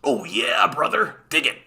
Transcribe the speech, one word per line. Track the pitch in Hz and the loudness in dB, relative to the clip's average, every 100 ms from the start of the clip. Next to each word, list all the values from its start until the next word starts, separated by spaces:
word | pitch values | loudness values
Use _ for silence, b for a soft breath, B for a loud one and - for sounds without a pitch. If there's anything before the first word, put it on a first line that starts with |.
Oh, | 143 113 | 0 0
yeah, | 87 101 - - 98 | -2 -4 0 2 2
brother. | - - - 214 - _ | 2 0 0 -2 -4 _
Dig | 160 | 0
it. | 143 - | 0 -6